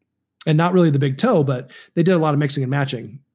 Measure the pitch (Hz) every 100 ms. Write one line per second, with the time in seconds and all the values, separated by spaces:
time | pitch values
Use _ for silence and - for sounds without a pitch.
0 | _ _ _ _ - 156 170 180 170 143
1 | 139 135 233 202 143 127 - - - -
2 | 170 180 156 147 147 143 127 143 135 131
3 | 104 113 _